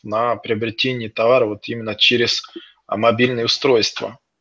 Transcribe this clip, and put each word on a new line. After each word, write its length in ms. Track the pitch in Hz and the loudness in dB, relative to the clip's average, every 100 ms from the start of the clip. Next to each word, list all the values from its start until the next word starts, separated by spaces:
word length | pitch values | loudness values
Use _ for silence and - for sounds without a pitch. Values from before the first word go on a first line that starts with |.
на 320 | 107 107 120 107 | -6 -2 0 -2
приобретение 760 | - 107 113 110 131 123 110 | -2 -4 -4 -4 -4 -4 -8
товара 380 | - 113 127 113 | 0 2 4 2
вот 200 | 104 - | -2 -10
именно 280 | 117 110 107 | -10 -8 0
через, 480 | - 120 117 - - - - _ - | 2 2 2 -2 -6 -20 -20 _ -8
а, 120 | 101 | 0
мобильное 480 | 113 113 123 120 120 | 2 4 0 0 -2
устройство. 720 | - 135 120 101 - 107 123 _ _ | 0 2 2 2 -4 -10 -12 _ _